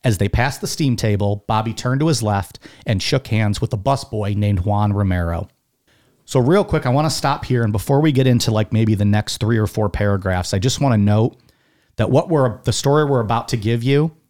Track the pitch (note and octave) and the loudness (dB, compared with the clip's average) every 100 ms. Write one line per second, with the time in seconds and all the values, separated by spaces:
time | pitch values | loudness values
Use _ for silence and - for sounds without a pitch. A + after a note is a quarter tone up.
0 | B2+ G#2 G2+ - C3 - G3+ - D3 A#2 | 0 0 0 0 -2 -2 -8 -2 -2 0
1 | A2 G2+ G2+ G#2 - A2 A2+ G#2+ B2 C3 | 0 0 0 -2 -2 -2 -2 -4 -4 0
2 | D#3+ B2+ G#2+ G2+ - - - - - G2+ | 0 0 0 -2 -4 -14 -20 -14 -4 -4
3 | - C3+ - A2 G#2 G2+ A2 G#2 C3+ C3+ | 0 -2 0 0 0 -2 -4 -2 -2 -2
4 | - A2 G2+ G#2 G#2 G2+ F#2+ G#2 G#2 G2+ | -4 -6 -4 0 0 0 0 0 0 0
5 | G2+ F2+ E2+ E2+ G2 _ _ _ _ _ | 0 0 -2 -4 -8 _ _ _ _ _
6 | _ _ - C3 B2 G3 - D#3 B2+ C3 | _ _ -2 0 4 2 2 -2 0 0
7 | D#3 - C#3 D3 - B2+ A#2 G#2 - C#3+ | 0 -2 -2 -4 -2 0 0 -2 0 2
8 | D#3 C3 C3 A#2+ - A2 G#2+ A2 A2 G#2 | 2 2 4 2 2 0 0 2 2 2
9 | G#2 G#2 - - G#2+ A2+ G#2 - G#2 - | 2 2 -2 -4 0 0 0 0 -2 0
10 | G#2 G2+ F#2+ F2+ F2 G#2 B2+ - C#3 A2 | 0 0 0 -2 -2 -2 -2 0 0 2
11 | G2+ G#2 A#2+ - _ _ _ _ _ - | 4 2 0 -4 _ _ _ _ _ -4
12 | A2+ C3 F3 D#3+ B2+ G2+ - - C#3+ D3 | 0 0 2 0 0 -2 -4 -2 0 2
13 | D3 C3+ G#2 A#2 - A#2+ G#2 A#2 A#2+ C#3 | 2 0 0 -2 -2 -4 -2 -2 2 2
14 | D#3+ - | 0 -4